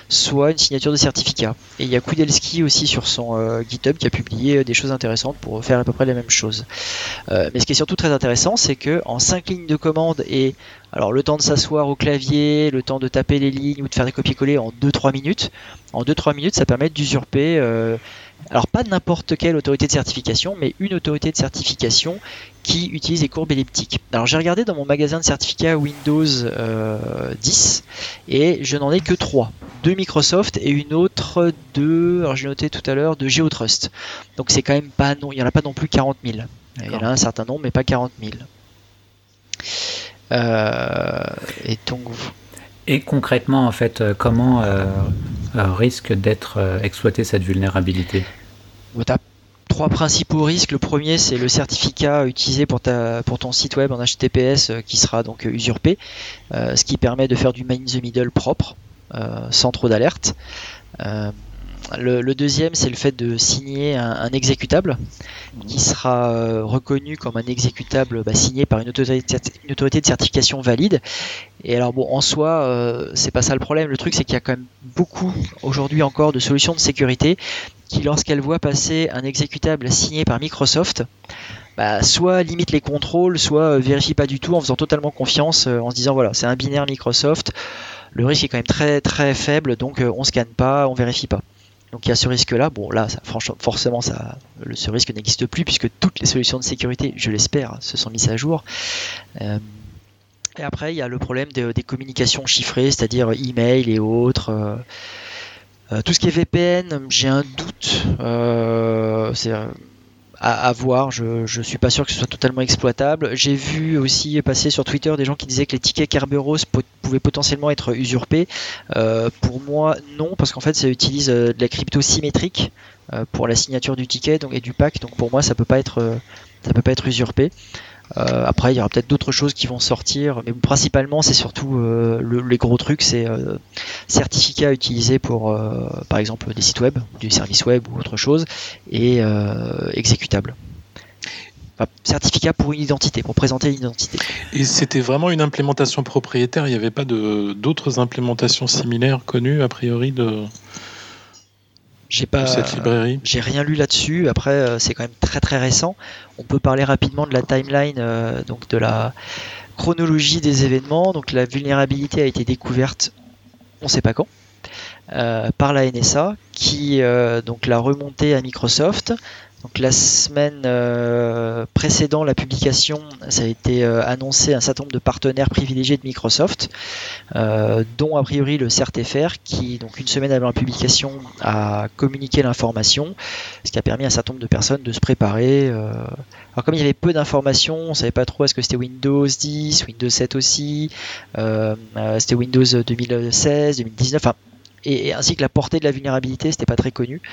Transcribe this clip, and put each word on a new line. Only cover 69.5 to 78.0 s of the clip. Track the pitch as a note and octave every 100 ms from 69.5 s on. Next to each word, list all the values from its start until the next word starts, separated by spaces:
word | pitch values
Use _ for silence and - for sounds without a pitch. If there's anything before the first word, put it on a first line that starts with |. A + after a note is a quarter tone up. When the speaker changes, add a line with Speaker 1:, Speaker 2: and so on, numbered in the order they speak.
| - C#3+
Speaker 1:
une |
autorité | C#3 C#3 D#3
de | -
certification | D#3+ - C#3 - C#3
valide. | B2+ A#2+ D#3+ C3+ - - - - - - -
Et | A#2+
alors | B2
bon, | B2+ B2+
en | C3+
soi, | C#3 D#3 D#3 D#3+
euh, | C3 A#2+ A#2+ A#2+ - -
c'est | -
pas | B2+
ça | B2+ C3+
le |
problème. | - D#3 D#3
Le | C3
truc, | F3
c'est | D#3+
qu'il | C3 B2
y |
a |
quand | -
même | B2+ B2 _ B2+ C#3
beaucoup | F3 - F#3 F#3 - -
aujourd'hui | C3+ C3+ C#3 D3+
encore | D3 - D3+
de | C3
solutions | - C#3 D3
de | E3
sécurité | - C3+ C3 B2 D3+ F#3 - - - - -
qui, | -